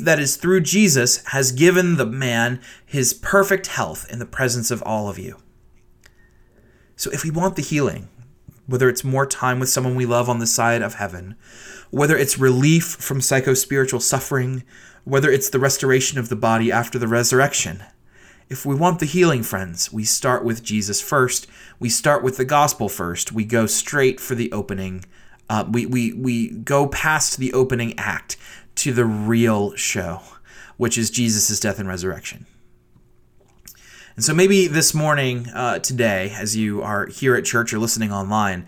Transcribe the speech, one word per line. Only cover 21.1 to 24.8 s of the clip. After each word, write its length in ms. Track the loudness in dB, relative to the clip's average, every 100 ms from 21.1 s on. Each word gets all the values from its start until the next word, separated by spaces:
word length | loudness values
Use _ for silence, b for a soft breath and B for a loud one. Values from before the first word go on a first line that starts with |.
| 2 2 0 -8 B B B
We 80 | -4
start 340 | 0 2 2
with 140 | 2 -2
the 80 |
gospel 440 | 0 2 2 0 -4
first. 440 | -4 -6 -4 -4
We 120 | -4
go 220 | 0 2 2
straight 540 | 0 -2 2 2 2
for 160 | -4 -4
the 160 | -4
opening. 520 | -4 -6 -6